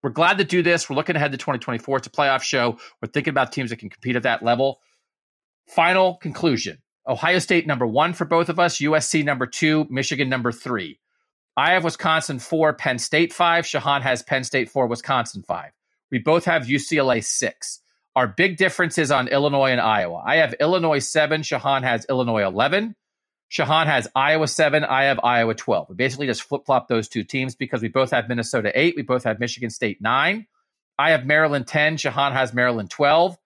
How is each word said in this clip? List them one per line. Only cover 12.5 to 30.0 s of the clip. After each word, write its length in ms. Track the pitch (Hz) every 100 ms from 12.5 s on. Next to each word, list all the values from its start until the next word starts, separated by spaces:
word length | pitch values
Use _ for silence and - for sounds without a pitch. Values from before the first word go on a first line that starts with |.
| 160 156
Penn 260 | 151 139 123
State 360 | - 151 170
five. 320 | - 175 170 160
Shahan 340 | 147 143 139
has 220 | 131 123
Penn 200 | - 135
State 280 | 123 135 113
four, 160 | 139 123
Wisconsin 560 | 117 - 131 117 101
five. 300 | - 90 76 _ _ _ _
We 80 | 113
both 280 | 147 170 175
have 200 | 165 123
U 80 | 139
C 180 | - 156
L 160 | 135
A 80 | 117
six. 600 | - - 113 - - - _ _ _ 131
Our 100 | 123
big 300 | 98 190 165
difference 400 | 190 - 170 -
is 140 | 143
on 180 | 139 127
Illinois 440 | 139 147 139 135
and 100 | 123
Iowa. 400 | 110 107 90 85
I 120 | - 156
have 180 | 151 -
Illinois 400 | 151 180 165 143
seven. 420 | - 156 151 156
Shahan 400 | 147 135 139 135
has 240 | 127 117 -
Illinois 380 | 131 120 110 98
eleven. 500 | 95 135 185 226 - _ _ _ _ _
Shahan 360 | - 139 156 156
has 200 | 139 113
Iowa 320 | 131 139 160 151
seven. 380 | - 151 151
I 200 | 147 131
have 140 | 139 127
Iowa 300 | 120 120 113
twelve. 340 | 110 - 104 76
We 80 | 90
basically 320 | 131 131 139
just 140 | 113
flip-flop 440 | - 139 - 127 -
those 220 | 113 107
two 160 | 120
teams 320 | - 135 131 -
because 260 | 127 120
we 60 | 113
both 240 | 131 131
have 160 | 135 117
Minnesota 420 | 120 113 123 104 -
eight. 180 | 165
We 80 | 170
both 220 | 120 127
have 160 | 120 107
Michigan 300 | 120 - 120
State 300 | - 113 98